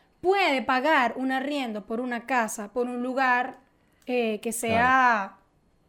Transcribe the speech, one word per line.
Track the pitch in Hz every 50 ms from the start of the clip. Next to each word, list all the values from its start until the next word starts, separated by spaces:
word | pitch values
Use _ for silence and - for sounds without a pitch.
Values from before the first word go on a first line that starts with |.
| _ _ _ _
puede | - 359 392 403 381 320 277 254
pagar | 220 277 262 254 254 311 320 285 247 233 233
un | 254 262 262
arriendo | 262 262 262 285 294 285 262 226 214 214 196
por | - 226 226
una | 254 247 240 233 233
casa, | - 262 247 226 214 - - 208 202
por | - 254 247
un | 247 247 240 240
lugar, | 262 247 269 269 254 247 247 247 247 - - _ _ _ _ _ _ _ _ _
eh, | - 247 247 233 220 214 214
que | - 233 220
sea, | - - 226 226 226 240 254 262 262 254 247 233 208 196 202 - - _ _ _ _ _ _ _ _ _